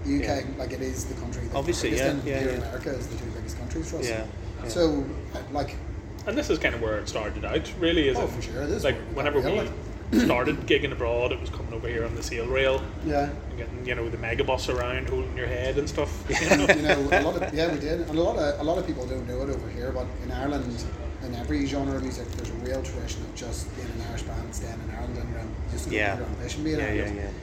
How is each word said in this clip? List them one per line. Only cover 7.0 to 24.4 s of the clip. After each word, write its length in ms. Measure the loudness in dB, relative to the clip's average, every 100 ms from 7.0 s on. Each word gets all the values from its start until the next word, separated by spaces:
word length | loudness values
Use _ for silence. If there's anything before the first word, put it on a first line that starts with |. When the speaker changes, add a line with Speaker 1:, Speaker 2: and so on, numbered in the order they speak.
| -2
Speaker 3:
started 380 | -2 -2 -2 0
out, 240 | 0 0 0
really, 280 | 4 6 6
is 80 | 4
Speaker 1:
Oh, 60 |
Speaker 3:
it? 60 | 0
Speaker 1:
for 100 | -2
sure, 220 | -4 -4
it 60 | -2
is 120 | 0
Speaker 3:
Like, 120 | 2 0
Speaker 1:
where 80 |
it 120 | -2 0
Speaker 3:
whenever 260 | 2 4
Speaker 1:
began, 100 | 4
Speaker 3:
we 60 | 2
Speaker 1:
like. 120 | 0 -4 -8 -8 2
Speaker 3:
<clears throat> 140 | 6 6
started 400 | 6 4 0 4
gigging 260 | 4 4
abroad, 400 | 0 2 4 2
it 80 | 0
was 120 | -4
coming 200 | -4 -4
over 140 | -4 -2
here 160 | -2 -2
on 100 | -2
the 80 |
sail 240 | -4 -2 0
rail. 340 | 4 6 4 0 -4 0
Speaker 1:
Yeah. 240 | 2 2 -2 -6
Speaker 3:
And 80 | -6
getting, 280 | -6 -6 -2
you 80 | 0
know, 140 | 0
the 80 | -2
megabus 560 | -2 2 2 2 2 0
around 340 | 0 0 0
holding 260 | 0 -2 -2
your 80 | -2
head 300 | 0 0 2
and 100 | 0
stuff. 220 | 0 -2 -2 -2
Speaker 2:
<laughs> 40 |
Speaker 1:
You 280 | 2 6 6 8 6
know, 260 | 6 4 6
a 100 | 4
lot 180 | 4 0
of, 120 | 0
yeah, 180 | 2 2
we 80 | 2
did. 220 | 0 -2
And 80 | 0 2
a 40 |
lot 140 | 2 4
of, 220 | 2 2
a 40 |
lot 140 | 2 0
of 80 | 0
people 180 | -4 -2
don't 220 | -4 -2
know 140 | -2
it 60 | -2
over 180 | -2 -4
here, 220 | -4 -4
but 140 | -2 -4 -4
in 80 | -4
Ireland, 520 | -2 0 0 -2 -4 -4 -6 -6 -6
in 120 | -6 -6
every 300 | -2 0 2
genre 280 | 0 0 0
of 60 |
music, 240 | -2 -4 -6
there's 160 | -6 -4
a 40 | -4 -2
real 140 | -2
tradition 400 | -2 -4 -4 -6
of 140 | -6 -8
just 400 | -6 -6 -6 -6
being 120 | -6
an 140 | -6 -4
Irish 140 | -4
band, 300 | -4 -4